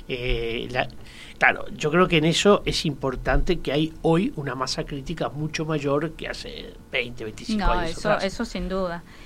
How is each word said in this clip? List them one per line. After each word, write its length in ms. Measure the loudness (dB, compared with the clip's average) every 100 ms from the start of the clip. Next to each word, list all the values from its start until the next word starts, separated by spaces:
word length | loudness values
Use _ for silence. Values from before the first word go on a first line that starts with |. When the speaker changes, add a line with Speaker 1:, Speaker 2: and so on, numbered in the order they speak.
| -8
Speaker 1:
eh, 600 | -6 -2 -2 -2 -4 -2
la, 160 | -2 -2 -6 -14 -16 -16 4
claro, 280 | 4 4 -2 -4
yo 160 | 2
creo 160 | 4 6
que 100 | 6
en 80 | 4
eso 360 | 6 6 6 4
es 200 | -2 -2
importante 720 | -2 -2 -2 2 4 4 2
que 140 | 0
hay 200 | 0 0 0
hoy 280 | 2 4 2 -2
una 180 | -6 -4
masa 300 | -4 -4 -6
crítica 420 | -8 -6 -4 -4
mucho 380 | -2 -4 -4 -2
mayor 460 | 0 2 0 0
que 180 | -6 -10
hace 440 | -8 -10 -12 -14 -16 -6
veinte, 360 | -4 -4 -6 -10
veinticinco 400 | -8 -4 0 2
Speaker 2:
No, 60 |
Speaker 1:
años 240 | 2 0 -2
Speaker 2:
eso, 120 | 0
Speaker 1:
atrás. 140 | 2
Speaker 2:
eso 220 | 0 -4 -6
sin 240 | -4 -4
duda. 340 | -2 -2 -4 -10 -18